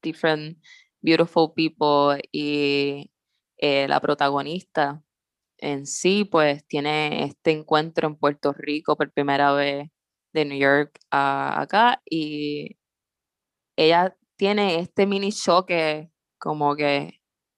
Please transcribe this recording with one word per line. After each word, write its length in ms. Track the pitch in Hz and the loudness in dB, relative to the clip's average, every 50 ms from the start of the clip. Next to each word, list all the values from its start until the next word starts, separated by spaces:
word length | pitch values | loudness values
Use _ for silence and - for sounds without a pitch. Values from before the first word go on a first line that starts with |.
| - | -10
different 540 | 165 156 - - 160 156 151 151 156 165 - _ - - - _ _ _ _ | -10 -6 -2 0 0 0 -2 -6 -10 -14 -18 _ -20 -20 -20 _ _ _ _
beautiful 500 | - 160 160 160 170 170 - 165 160 156 - | 2 2 4 4 2 2 2 2 2 2 0
people, 640 | 165 160 151 - - 151 147 147 143 143 143 143 143 - - - | -2 -2 -2 -2 0 0 2 4 4 4 2 0 -2 -6 -8 -8
y, 800 | 151 147 147 147 147 143 143 143 139 139 143 139 143 143 - _ _ _ _ _ _ _ _ _ | -6 -4 -2 -2 0 0 0 0 0 -2 -2 -4 -8 -12 -18 _ _ _ _ _ _ _ _ _
eh, 300 | _ 147 147 139 139 139 | _ -2 0 2 0 0
la 120 | 143 143 143 | 0 0 0
protagonista 1000 | - 143 147 - 143 139 143 139 139 147 170 185 - _ - 156 147 143 147 156 - _ _ _ _ _ _ _ _ _ _ _ | 0 0 0 0 0 0 0 -2 -4 -6 -8 -10 -12 _ -2 -2 -2 -2 -4 -10 -16 _ _ _ _ _ _ _ _ _ _ _
en 260 | - 147 143 139 143 | -8 -6 -6 -6 -8
sí, 380 | 139 - - - 185 196 208 202 | -10 -10 -2 0 0 0 0 0
pues, 400 | 202 - 160 151 147 143 147 - | 0 2 2 2 2 0 -2 -6
tiene 580 | _ - 147 143 147 151 151 151 147 151 156 143 | _ -6 -4 -2 -2 -2 -2 -2 -2 -4 -4 -6
este 260 | 143 - - _ 160 | -6 -8 -2 _ -2
encuentro 560 | 156 156 156 - 156 151 156 165 - 170 160 156 | -2 -2 -2 0 0 0 0 0 -4 -4 -4 -4
en 80 | 151 | -4
Puerto 360 | - - 143 147 - - 143 143 | -2 -2 -2 0 0 -2 -4 -4
Rico 440 | - - 151 147 151 - - 147 | -4 -6 -6 -6 -4 -2 -2 -2
por 140 | - 151 139 _ | 0 -2 -2 _
primera 400 | 147 143 143 139 139 143 143 139 | -2 -2 0 2 2 2 2 2
vez 360 | 143 143 143 139 143 147 160 _ _ _ _ _ _ _ _ - | 2 0 -2 -4 -6 -10 -12 _ _ _ _ _ _ _ _ -2
de 120 | 156 151 | -2 -2
New 140 | 143 139 139 | -2 0 2
York 400 | 139 139 139 143 147 - _ - _ _ | 4 4 4 4 2 0 _ -16 _ _
a 500 | 143 139 139 139 139 139 139 143 - - | 0 0 2 0 0 -2 -4 -2 -2 -4
acá, 400 | - - - 208 233 240 - - _ - | -4 0 2 4 4 4 2 0 _ -6
y 680 | 165 165 151 151 151 147 147 147 147 147 151 - - _ _ _ _ _ _ _ _ _ _ _ _ _ _ _ _ _ _ _ _ | -6 -6 -4 -6 -6 -6 -6 -6 -6 -8 -10 -14 -16 _ _ _ _ _ _ _ _ _ _ _ _ _ _ _ _ _ _ _ _
ella 380 | - 156 160 170 175 180 185 - _ _ _ _ | 2 4 4 6 4 2 0 -4 _ _ _ _
tiene 420 | - 196 196 208 208 202 190 165 170 | -2 -2 0 2 2 0 0 0 -2
este 260 | 180 - _ - 196 | -4 -4 _ 0 0
mini 240 | 202 202 196 196 196 214 | 0 0 -2 -2 -4 -4
choque 800 | - - 196 170 185 185 190 175 165 160 156 151 156 160 - _ _ _ _ _ _ | -2 0 2 2 2 2 2 -2 0 0 0 -2 -4 -8 -14 _ _ _ _ _ _
como 360 | - 151 151 151 147 143 143 | -6 -6 -2 0 0 0 0
que 440 | 151 147 143 143 139 - 85 - _ _ _ _ _ _ _ _ | 0 0 0 0 -2 -4 -8 -14 _ _ _ _ _ _ _ _